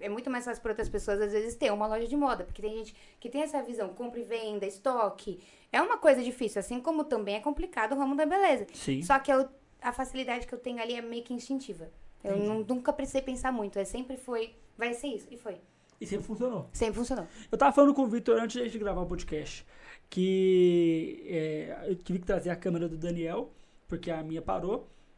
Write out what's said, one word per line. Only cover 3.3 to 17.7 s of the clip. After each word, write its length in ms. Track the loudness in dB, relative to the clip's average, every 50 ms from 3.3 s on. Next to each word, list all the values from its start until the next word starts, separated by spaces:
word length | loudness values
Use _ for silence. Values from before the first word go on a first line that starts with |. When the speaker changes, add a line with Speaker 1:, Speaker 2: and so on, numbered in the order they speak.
| -4 -2 -2
Speaker 1:
essa 200 | -2 -2 -4 -4
visão, 280 | -4 -4 -4 -4 -4
compra 280 | -4 -6 -8 -8 -6 -8
e 60 | -6
venda, 420 | -4 -4 -4 -4 -4 -4 -2 -4
estoque. 720 | -4 -6 -2 -2 0 2 2 2 0 0 -4 -8 -10 -10 -10 -12 -20 -20 -20 -10 _
É 100 | 2 2
uma 180 | 4 4 2 6
coisa 220 | 6 6 6 6
difícil, 380 | 4 -2 -2 -2 -4 -2 -2 -4
assim 220 | -4 -4 -6 -4
como 240 | -2 -2 0 0 0
também 320 | 0 -2 -2 0 -2 -4
é 40 | -2
complicado 520 | -2 -2 -2 -2 -4 -4 -2 -2 0 0 0
o 40 | 0
ramo 180 | 0 0 2
da 100 | 2 2
beleza. 400 | 2 4 4 6 4 4 2 0 -6 -10
Speaker 2:
Sim. 260 | -8 -2 -2 -2 -2 2
Speaker 1:
Só 140 | 4 4 4
que 100 | 6 4 4
eu, 160 | 4 4 2 -4 -12 _ _ -20 _
a 120 | -6 -6 -4
facilidade 560 | -4 -6 -4 -4 -6 -4 -4 -4 -4 -4 -8
que 60 | -10
eu 40 | -8
tenho 240 | -8 -6 -6 -4 -4
ali 120 | -4 -4
é 60 | -4 -6
meio 200 | -6 -8 -8 -6
que 100 | -6 -8
instintiva. 560 | -8 -4 -4 -6 -6 -4 -8 -10 -12 -12 -16 -16 -18 -20 -20 -20 -10 -4
Eu 80 | -2 0
Speaker 2:
Entendi. 140 | 0 0 0
Speaker 1:
nu-, 160 | 0 -2 -2 -2
nunca 240 | -2 0 0 0 0
precisei 300 | 0 -4 -2 -2 -2 -2
pensar 300 | -2 -6 -4 -2 -2 -2
muito. 260 | -2 -4 -4 -4 -4
É, 60 | -4
sempre 320 | -4 -6 -8 -8 -8 -10
foi, 400 | -10 -8 -6 -4 -4 -4 -6 -8 -16 -20 -20 _
"Vai 160 | -4 -4 -2 -2
ser 120 | -4 -4
isso." 220 | -6 -6 -6 -8 -12
E 60 | -18
foi. 220 | -12 -10 -10 -10 -10 -14 _ _ _ _ _ _ _
Speaker 2:
E 60 | -8
sempre 200 | -4 -4 -4 -4
funcionou? 420 | -6 -4 -2 -2 -2 -2 -4 -6 -8 -2
Speaker 1:
Sempre 220 | 0 0 0 0
funcionou. 320 | -2 -2 -2 -2 -4 -4 -8 -12 -18 -6 -4
Speaker 2:
Eu 80 | 2 6
tava 140 | 6 8